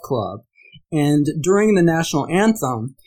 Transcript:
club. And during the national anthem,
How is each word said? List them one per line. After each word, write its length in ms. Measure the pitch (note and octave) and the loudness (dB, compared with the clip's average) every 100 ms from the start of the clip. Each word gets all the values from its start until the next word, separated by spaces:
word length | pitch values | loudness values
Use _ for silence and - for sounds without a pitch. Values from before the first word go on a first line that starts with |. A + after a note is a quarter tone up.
club. 380 | - B2+ F#2+ G#2 _ _ _ - - | -4 -6 -6 -10 _ _ _ -20 -6
And 340 | D#3 C#3+ D3 D3 D#3 | -2 2 2 0 -2
during 340 | D#3 G3+ G#3+ G3+ | 0 2 4 4
the 60 | |
national 460 | E3+ E3 D#3+ C#3+ C3+ | 4 2 -2 -4 -2
anthem, 680 | E3+ A3 A3 C3+ A#2+ A#2 - | 0 2 0 -2 -4 -8 -12